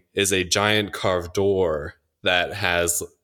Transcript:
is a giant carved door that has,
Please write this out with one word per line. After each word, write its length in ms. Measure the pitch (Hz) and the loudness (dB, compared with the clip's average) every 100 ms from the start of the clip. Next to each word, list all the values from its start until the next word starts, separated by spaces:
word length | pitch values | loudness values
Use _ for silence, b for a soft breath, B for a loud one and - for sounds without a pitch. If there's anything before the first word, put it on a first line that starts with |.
| _ | _
is 200 | 98 98 | -2 0
a 100 | 95 | 0
giant 480 | 90 101 104 107 98 | 0 0 2 2 0
carved 400 | - 104 90 85 | -2 -2 0 -2
door 640 | 101 98 95 87 76 87 - _ _ | 0 0 2 0 -2 -6 -14 _ _
that 300 | 95 90 87 | 0 2 0
has, 500 | 98 95 87 87 - 85 _ | -2 0 2 0 -2 -6 _